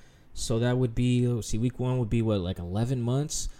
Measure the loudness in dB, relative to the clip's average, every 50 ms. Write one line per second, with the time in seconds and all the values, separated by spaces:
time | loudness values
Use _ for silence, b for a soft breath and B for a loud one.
0 | b b b b b b b -8 -2 0 0 2 2 2 2 2 2 0 0 0
1 | 2 4 4 4 4 2 0 -2 -2 -2 -2 0 0 0 -2 -2 -2 -2 0 0
2 | 0 0 2 2 2 2 2 2 0 -2 -4 -4 -6 -4 -2 -2 0 0 0 -2
3 | 0 0 0 0 -2 -2 -4 -6 -6 b b b